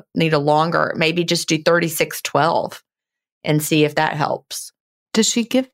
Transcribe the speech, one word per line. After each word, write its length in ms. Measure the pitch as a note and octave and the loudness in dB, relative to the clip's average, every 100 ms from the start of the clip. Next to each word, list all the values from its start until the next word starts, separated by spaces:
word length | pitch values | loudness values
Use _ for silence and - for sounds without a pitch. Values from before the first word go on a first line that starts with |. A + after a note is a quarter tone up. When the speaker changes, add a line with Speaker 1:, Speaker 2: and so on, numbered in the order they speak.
| - - | -4 -2
Speaker 1:
need 180 | D#3+ | 0
a 60 | D3+ | 0
longer, 540 | D3 D3+ E3 D#3+ D#3 - | 2 2 2 0 0 0
maybe 300 | D#3+ E3+ E3+ | 0 0 -2
just 240 | E3+ - | -2 -2
do 120 | D#3 | 0
thirty-six 600 | D#3+ E3+ E3 D#3 D3+ - | 2 2 2 -2 -2 -4
twelve 600 | - C#3 D#3 G#2+ - - _ _ _ _ _ _ | -2 0 2 0 -4 -10 _ _ _ _ _ _
and 180 | - D3+ | -2 0
see 220 | D3+ D#3 | 2 2
if 120 | D3 D3 | 2 2
that 180 | D#3 | -2
helps. 580 | D3+ - - - - - _ _ _ _ | 0 -2 -4 -8 -14 -14 _ _ _ _
Speaker 2:
Does 140 | - G#3+ | 0 2
she 160 | A#3+ | 0
give 260 | A3+ B3+ C4 | 0 0 -2